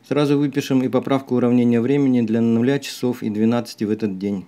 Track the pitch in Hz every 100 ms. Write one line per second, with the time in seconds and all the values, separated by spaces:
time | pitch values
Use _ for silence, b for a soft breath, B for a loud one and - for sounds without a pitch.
0 | - 139 147 143 143 143 - 131 127 123
1 | 123 135 135 123 123 123 120 117 120 143
2 | 135 123 110 117 117 113 123 139 - -
3 | 123 120 113 104 113 120 117 - 104 107
4 | 110 92 101 101